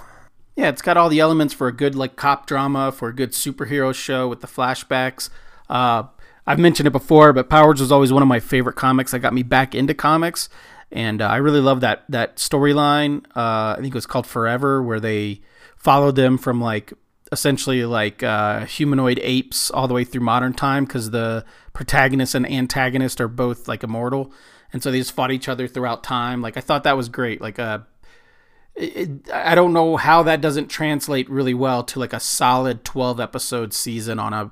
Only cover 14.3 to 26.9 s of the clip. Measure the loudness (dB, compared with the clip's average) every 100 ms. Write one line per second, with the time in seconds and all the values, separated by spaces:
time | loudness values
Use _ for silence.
14.3 | -4 -2 -2 0 0 -2 -4 -2 -2 -4
15.3 | -8 -14 _ -20 -2 4 6 4 4 4
16.3 | 2 0 -2 -2 -4 -8 -18 _ _ _
17.3 | -4 0 0 0 -2 0 0 -2 -2 -2
18.3 | 0 0 -2 -6 -4 0 2 2 0 0
19.3 | -2 -2 -4 -4 -2 0 0 -2 -2 0
20.3 | 0 0 -2 -2 0 -2 -4 -6 -4 -4
21.3 | -6 -10 -18 -16 -10 -2 2 2 2 0
22.3 | -2 -2 -4 -4 -2 -2 -2 -4 -4 -6
23.3 | -4 -4 -4 -8 -8 -6 -6 -4 -4 -6
24.3 | -14 -20 -20 _ -8 -4 -4 -4 -4 -4
25.3 | -4 -6 -6 -6 -6 -6 -6 -6 -4 -4
26.3 | -4 -6 -6 -2 0 0